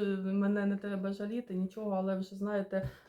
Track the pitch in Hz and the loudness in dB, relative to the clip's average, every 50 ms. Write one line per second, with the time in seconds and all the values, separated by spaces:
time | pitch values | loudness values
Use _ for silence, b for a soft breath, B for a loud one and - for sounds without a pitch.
0 | 208 202 196 196 190 190 196 202 196 202 208 208 202 202 202 196 202 202 202 190 | 0 0 0 0 0 0 2 4 4 4 4 4 4 2 0 0 -2 -4 -4 -2
1 | 190 196 202 196 208 208 226 247 240 - 190 185 190 185 - 220 214 208 196 190 | -2 -2 -2 -2 -4 -4 -4 -4 -4 -4 -2 -2 -2 -2 -4 -4 -2 0 0 0
2 | 190 190 190 190 190 - 196 196 202 208 208 202 196 196 - 190 190 131 B B | 2 2 0 0 -2 -4 -4 -4 -2 0 0 0 0 0 0 -2 -2 -2 B B
3 | B | B